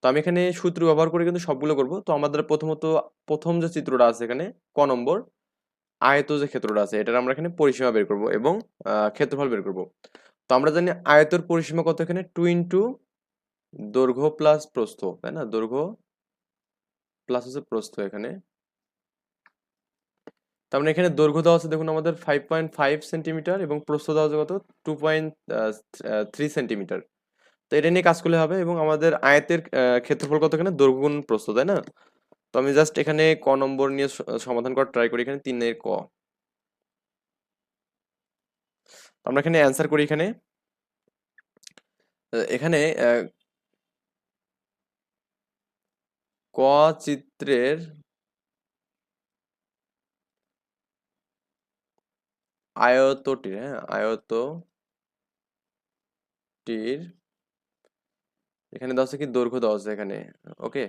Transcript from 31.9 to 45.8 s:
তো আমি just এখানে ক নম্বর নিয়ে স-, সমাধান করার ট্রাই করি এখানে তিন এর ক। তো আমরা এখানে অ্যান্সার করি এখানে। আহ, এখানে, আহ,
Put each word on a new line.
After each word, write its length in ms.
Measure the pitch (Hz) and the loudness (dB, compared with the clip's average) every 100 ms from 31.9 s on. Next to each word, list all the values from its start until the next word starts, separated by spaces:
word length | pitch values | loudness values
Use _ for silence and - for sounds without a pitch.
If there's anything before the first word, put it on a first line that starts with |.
| _ _ _ _ _ _ | _ _ _ _ _ _
তো 20 | 123 | -2
আমি 100 | 135 143 | 2 4
just 180 | 156 160 | 4 2
এখানে 240 | 151 151 156 156 - | -2 2 2 2 2
ক 20 | 135 | 0
নম্বর 320 | 135 135 139 | 0 0 -2
নিয়ে 180 | 139 139 | 0 -4
স-, 200 | - - 117 123 | -6 -8 -8 -4
সমাধান 260 | 120 123 131 | -4 -2 -2
করার 160 | 135 | -2
ট্রাই 140 | 120 117 | 0 0
করি 120 | 120 | -2
এখানে 160 | 123 143 | -4 -6
তিন 180 | 135 123 | -6 -4
এর 140 | 117 117 | -4 -4
ক। 20 | 104 98 98 _ _ _ _ _ _ _ _ _ _ _ _ _ _ _ _ _ _ _ _ _ _ _ _ _ _ _ _ - - _ | -6 -6 -8 _ _ _ _ _ _ _ _ _ _ _ _ _ _ _ _ _ _ _ _ _ _ _ _ _ _ _ _ -20 -20 _
তো 40 | - | -2
আমরা 100 | 135 | -2
এখানে 160 | 151 165 | 2 4
অ্যান্সার 260 | 143 135 156 | 4 4 0
করি 100 | 151 | 0
এখানে। 220 | 147 151 180 233 _ _ _ _ _ _ _ _ _ _ _ _ - - _ _ _ _ _ | 0 0 -2 -4 _ _ _ _ _ _ _ _ _ _ _ _ -20 -20 _ _ _ _ _
আহ, 120 | 117 - 123 | -6 -4 -2
এখানে, 240 | 156 165 151 - 120 | 0 2 0 2 2
আহ, 160 | 120 92 _ _ _ _ _ _ _ _ _ _ _ _ _ _ _ _ _ _ _ _ _ _ _ _ _ | 2 -2 _ _ _ _ _ _ _ _ _ _ _ _ _ _ _ _ _ _ _ _ _ _ _ _ _